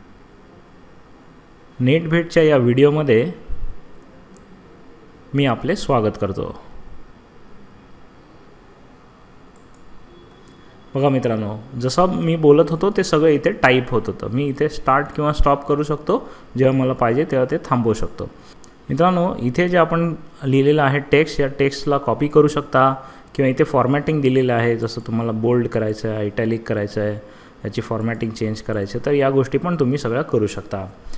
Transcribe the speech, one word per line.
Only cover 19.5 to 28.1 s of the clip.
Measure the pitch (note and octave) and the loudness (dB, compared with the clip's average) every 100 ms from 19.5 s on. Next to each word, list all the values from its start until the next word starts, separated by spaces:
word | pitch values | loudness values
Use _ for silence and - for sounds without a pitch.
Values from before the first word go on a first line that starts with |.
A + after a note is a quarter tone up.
| B2+ F3+ | 0 2
जे | F3 | 2
आपण | E3 E3 E3+ D#3+ - - | 2 2 -2 -4 -12 -8
लिहिलेलं | C#3 C3+ C#3 D3+ | 0 4 4 4
आहे | C#3 C#3 | 2 0
text, | C#3 C#3 D#3 - | 2 2 2 0
या | C#3 | -2
टेक्स्टला | - C#3 C#3 - C#3+ | 0 -2 -2 -2 -2
copy | C#3 A2+ D3 | 0 -2 2
करू | D3+ D3 | 4 4
शकता | D3 C#3 C3 C3+ C3+ - - - | 2 0 2 2 2 -8 -20 -10
किंवा | - C3+ | -2 0
इथे | B2+ | 2
formatting | - C3+ A#2+ C#3+ C#3+ D#3 | 2 2 2 0 0 0
दिलेलं | C3 C3 B2+ | 2 2 2
आहे, | A#2 A#2 A#2 | 2 0 0
जसं | A2+ - A2+ | -4 -6 -6
तुम्हाला | A2+ A#2 | -4 -2
bold | A2 A#2 B2 A2+ | -2 0 0 0
करायचं | A2+ A2 G#2+ A2 | -2 -2 -4 -4
आहे, | G#2+ G#2 | -4 -4
italic | G2+ A2+ A2+ A2+ | -2 -2 -2 -4
करायचं | G#2+ G2+ - | -4 -4 -4
आहे, | G#2 G#2 - - - - | -4 -4 -10 -20 -20 -14
याची | A2 G2+ | -10 -8
formatting | - A2+ A2+ | -6 -4 -4